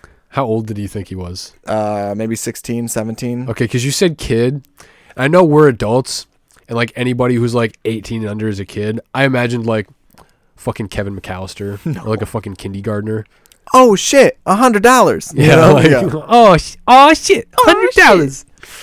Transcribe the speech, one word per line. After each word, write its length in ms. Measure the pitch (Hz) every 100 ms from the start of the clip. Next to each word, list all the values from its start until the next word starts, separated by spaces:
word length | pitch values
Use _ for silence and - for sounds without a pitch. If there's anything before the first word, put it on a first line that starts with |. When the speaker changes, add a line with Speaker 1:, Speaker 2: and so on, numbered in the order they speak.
| _ _ _
Speaker 1:
How 140 | - 123
old 200 | 110 110
did 120 | 104
he 80 | 98
think 220 | 104 95
he 60 |
was? 380 | 95 87 90 - _ -
Speaker 2:
Uh, 480 | 107 104 104 101 101
maybe 200 | 113 113
sixteen, 520 | 117 - - 117 117
seventeen. 600 | 117 110 113 123 120 127
Speaker 1:
Okay, 180 | 110 117
'cause 160 | 123
you 60 | 135
said 260 | - 180 147
kid. 440 | - 113 123 139 - _ _ _ _ -
I 120 | 135
know 160 | 180
we're 240 | 170 147 147
adults, 580 | 113 107 127 - - - _ _ _ -
and, 60 | 117
like, 140 | 117 -
anybody 380 | 127 123 127
who's, 200 | 120 120
like, 240 | 120 113 -
eighteen 380 | 113 110 - 113
and 80 | 107
under 180 | 107 110
is 100 | 98
a 60 |
kid. 340 | 95 107 107 113 -
I 100 | 131
imagined, 420 | 135 127 120 120 113
like, 220 | 110 101 _ _ _ _ _ _ _
fucking 320 | - - 101
Kevin 260 | - 101 98
McAllister 640 | - 92 95 - 101 101
Speaker 2:
<laughs> 0 |
No. 180 | 165 120
Speaker 1:
or, 40 | 85
like, 120 | 92
a 40 | 107
fucking 280 | 113 104 95
kindergartner. 680 | 98 98 107 104 107 110 - _ _ _ -
Speaker 2:
"Oh 200 | 262 254
shit, 440 | 196 - 277 208 - -
a 80 |
hundred 280 | 202 254 208
dollars." 500 | 233 254 175 101 - 147
You 80 |
Speaker 1:
Yeah, 120 | 151 143
Speaker 2:
know? 180 | 160
Speaker 1:
like, 160 | 143 160
Speaker 2:
Yeah. 180 | 131 185 156 147
Speaker 1:
"Oh, 300 | 240 220 160
sh-, 200 | - - -
oh 240 | 262 285
shit, 340 | 311 - 330 - -
Speaker 2:
"Oh, 60 | 480
shit." 80 |
Speaker 1:
hundred 160 | 359 480
dollars." 520 | 403 330 190 143 139 - _ - -